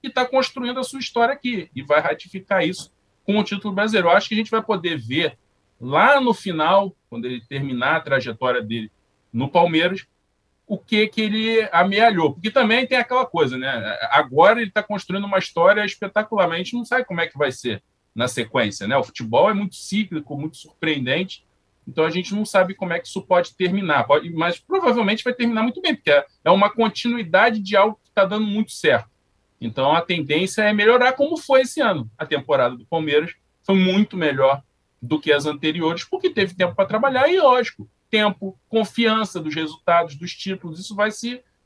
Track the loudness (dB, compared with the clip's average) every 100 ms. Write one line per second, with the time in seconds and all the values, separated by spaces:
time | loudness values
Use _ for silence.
0 | -6 -2 0 0 -2 -4 -6 -6 -8 -10
1 | -6 0 0 0 -6 -6 -8 -8 0 2
2 | 2 -4 -8 -10 -2 0 0 -4 -12 _
3 | _ _ -2 0 -2 -4 -6 -2 0 2
4 | 4 4 2 -4 -2 -2 -2 -2 -4 -6
5 | -4 -2 -2 -6 _ _ _ _ -2 4
6 | 6 4 2 -2 -4 -2 2 2 2 -6
7 | _ -10 -8 -10 -10 -8 -6 -2 0 0
8 | 0 -2 -2 -4 -2 -2 -4 -6 -8 _
9 | _ _ _ -6 0 2 2 2 0 -2
10 | -12 _ _ _ _ _ -10 -10 -2 0
11 | 0 0 -2 -2 0 0 2 2 2 4
12 | 4 4 0 -2 -2 2 2 2 0 -2
13 | 0 -2 0 0 -2 -2 -4 -4 -6 -6
14 | 0 0 2 6 6 6 0 -4 -4 -6
15 | -6 -6 -2 -2 -2 0 0 0 -4 -6
16 | -6 -4 -2 -2 -2 -2 -6 -8 -4 -4
17 | -4 -6 -6 -4 -4 -4 -8 -8 _ _
18 | _ -6 -4 -4 -4 -2 -2 -4 -2 -2
19 | -2 -8 -2 2 2 2 -4 -8 -6 -4
20 | -4 -8 -10 -10 -10 -12 -20 _ -4 -2
21 | -2 -2 -4 -10 _ _ _ _ -6 0
22 | 0 -2 -4 -6 0 2 2 -2 -6 -6
23 | -8 -8 0 2 0 -2 -2 0 2 2
24 | 4 2 2 -2 -2 -4 -2 0 2 2
25 | 0 -2 -4 -2 -2 0 -2 -2 -4 -2
26 | 2 2 2 _ 2 4 4 2 0 0
27 | -4 -4 0 4 4 2 0 2 2 0
28 | _ 0 0 0 -2 -2 -4 -2 2 2
29 | 0 _ _ _ _ -12 -8 -2 2 2
30 | 0 -4 -2 -2 -2 0 0 2 4 6
31 | 4 2 0 -2 2 2 2 0 0 0
32 | -6 -10 -4 -4 0 2 2 -2 -6 -4
33 | 0 0 0 -6 _ _ 0 2 4 2
34 | 0 0 -2 2 2 2 -4 _ _ _
35 | -4 -2 2 2 0 -4 -4 -2 -2 -4
36 | -6 -4 -2 -2 -2 -2 -2 0 0 0
37 | 0 2 2 4 6 4 0 -8 -18 _
38 | _ 0 0 -2 -10 -12 _ -2 -2 0
39 | 2 2 -2 -6 -6 -6 -6 -4 2 2
40 | 2 -6 -14 -10 -8 -8 -10 -14 -10 -4
41 | -4 -4 -10 -10 _ _